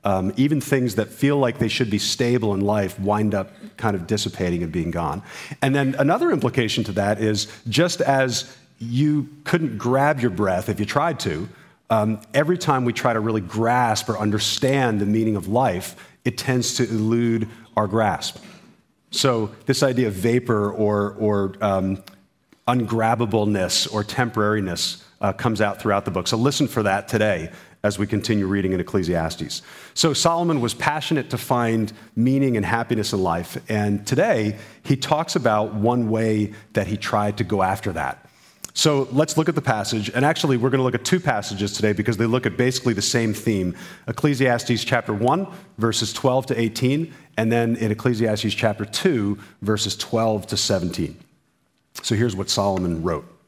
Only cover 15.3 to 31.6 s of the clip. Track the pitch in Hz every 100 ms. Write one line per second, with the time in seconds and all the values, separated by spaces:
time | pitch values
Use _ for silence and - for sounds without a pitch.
15.3 | 104 87 117 131 90 - - - _ 131
16.3 | - - 127 113 - 117 110 110 117 117
17.3 | 113 110 - - - 104 110 107 87 -
18.3 | - - - - _ _ _ _ - 135
19.3 | 117 104 - - 131 139 123 117 95 113
20.3 | 123 123 107 101 107 104 104 101 104 107
21.3 | 101 98 - 104 95 95 101 - - _
22.3 | _ _ _ - 123 107 113 110 113 117
23.3 | 110 104 101 90 - - 107 104 - 120
24.3 | 110 104 107 95 85 - - - _ 101
25.3 | 92 123 104 107 98 107 101 101 92 87
26.3 | 110 131 139 143 - 104 98 - 113 107
27.3 | 90 82 - - - 104 98 104 104 -
28.3 | 107 95 101 95 92 87 101 85 87 80
29.3 | - 78 - - - - - 165 139 170
30.3 | 170 170 151 117 - - 151 - 156 123
31.3 | 117 - 123